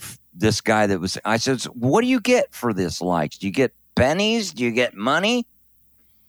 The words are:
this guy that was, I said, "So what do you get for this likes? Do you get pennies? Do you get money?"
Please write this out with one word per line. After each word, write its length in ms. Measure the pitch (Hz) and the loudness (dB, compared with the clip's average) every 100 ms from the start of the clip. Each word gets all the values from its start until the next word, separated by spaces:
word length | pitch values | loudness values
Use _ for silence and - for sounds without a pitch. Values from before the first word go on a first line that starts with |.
| - - _ | -4 -18 _
this 280 | - 110 107 | 0 0 0
guy 260 | - 107 104 | 0 2 2
that 140 | 95 | 0
was, 180 | 90 - | -2 -6
I 120 | - 113 | -2 -2
said, 240 | 131 131 | 0 -2
"So 80 | - | -4
what 320 | 123 120 170 | -4 0 2
do 40 | 247 | 2
you 140 | 262 | 0
get 340 | 196 247 - | 2 2 0
for 180 | - 120 | -4 -4
this 280 | 98 90 - | 0 -2 -2
likes? 360 | 87 87 73 - | 0 0 -2 -4
Do 100 | 98 | -6
you 40 | |
get 220 | 98 127 - _ - | 0 0 -2 _ 0
pennies? 560 | 123 165 208 233 196 | 2 2 0 0 -4
Do 100 | 156 | -4
you 80 | 120 | -2
get 240 | 113 120 | 0 -2
money?" 520 | 92 110 151 202 247 240 _ _ _ _ _ _ _ | -2 -2 0 0 -2 -4 _ _ _ _ _ _ _